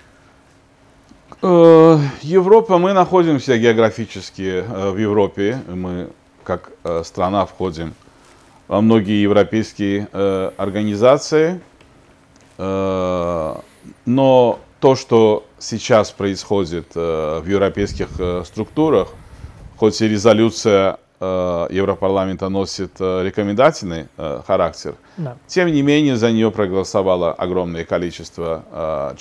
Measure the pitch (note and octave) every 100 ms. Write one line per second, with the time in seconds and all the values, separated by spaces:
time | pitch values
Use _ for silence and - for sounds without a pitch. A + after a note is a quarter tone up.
0 | _ _ _ _ _ _ _ _ _ _
1 | _ - _ - F#3+ F3 E3 D#3+ D#3+ D#3
2 | C#3+ - C#3+ F#3 F3+ A3+ A3+ F3 F#3 F#3+
3 | F3 F3+ E3 C#3+ A#2+ A#2+ A#2 A2+ A2+ A2+
4 | G#2+ G2 - - F#2+ F#2 E2+ F#2 G2 F#2+
5 | A2 G#2 G2 - G2+ C3 - F2+ F#2 F2
6 | - - _ _ - F2+ - - E2+ E2
7 | E2 - F2+ G2+ F#2 - F#2 D#2+ D#2+ -
8 | _ _ _ _ _ _ - G2 A2 A2+
9 | G2 G#2 G2+ G2+ F#2+ A2 G#2+ - G2+ G2
10 | G#2 F#2 G2 F#2+ F#2+ - G2 G2 G#2+ G2+
11 | B2 D3 - D#3 D#3+ F3+ - _ _ _
12 | _ _ _ _ _ - F#2+ F#2+ F#2+ F#2+
13 | F2+ F2+ F2 F2 D#2 - - _ - -
14 | - C3 C3+ B2+ A#2+ - - _ C#3+ B2+
15 | - A#2 A2 G#2 - _ - A2 - A2+
16 | G2 - G2 F#2+ - G2 E2+ E2+ D#2 E2+
17 | E2+ D#2 D#2 D#2+ D#2+ G2 G2 F2 G2 -
18 | - D#2 F2+ F2+ F2 - G#2+ - D#3+ A#2
19 | F2+ - - - - - - - G#2+ -
20 | A2 G#2+ A2+ A2 A2+ A2 A2+ G2 F#2+ -
21 | _ _ F#2 F#2 F2+ E2+ E2 F#2 G2 F2+
22 | F#2+ G2 F#2 F2+ F#2+ G2 F#2+ - F#2 -
23 | F#2 F#2 F#2 F#2 G2+ G#2 D3 D#3 F#2+ E2
24 | - - D#2 C2 - F#2+ E2+ - D#2 -
25 | _ - C#3+ A#2+ - F#3 F3 D3 C#3 D3
26 | D3 B2 A#2 A2+ A2+ G#2+ G2 F#2+ F2+ G#2
27 | F#2+ F2+ E2+ - F2+ F2+ F2 E2+ E2 F2+
28 | F2 D#2+ D#2+ - E2 D#2+ - C#2+ D#2+ D2+
29 | C#2+ B1+